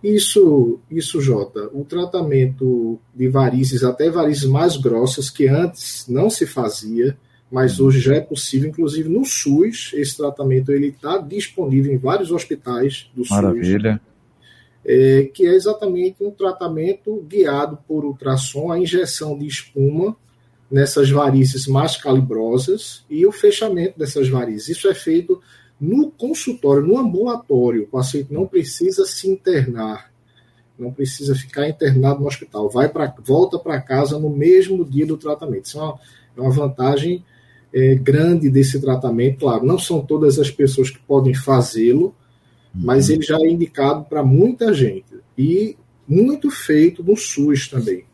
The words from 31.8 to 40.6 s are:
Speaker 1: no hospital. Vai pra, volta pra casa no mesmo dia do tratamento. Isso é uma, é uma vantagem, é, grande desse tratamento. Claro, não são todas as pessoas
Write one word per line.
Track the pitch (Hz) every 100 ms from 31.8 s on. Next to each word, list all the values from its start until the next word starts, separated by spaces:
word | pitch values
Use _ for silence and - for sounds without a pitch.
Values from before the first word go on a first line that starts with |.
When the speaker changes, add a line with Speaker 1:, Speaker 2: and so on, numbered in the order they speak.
| 151 131 135 143
Speaker 1:
no | 143
hospital. | - - 104 104
Vai | 120 147
pra, | 156 143 -
volta | 120 131 185 170
pra | - 147
casa | - 131 143 151
no | 156
mesmo | 143 156 185 185 190 147
dia | 135 156
do | 151
tratamento. | 156 147 156 101 -
Isso | 147
é |
uma, | 156 - _ _ _ -
é |
uma | 131
vantagem, | 135 143 131 127 143 160 180 - _ _ _ _
é, | 127 131 131
grande | 131 143 165 175 147
desse | 131 135 139
tratamento. | 135 127 127 117 127 135
Claro, | 143 113 127
não | 175
são | - 165 139
todas | 156 151 139
as | 139
pessoas | -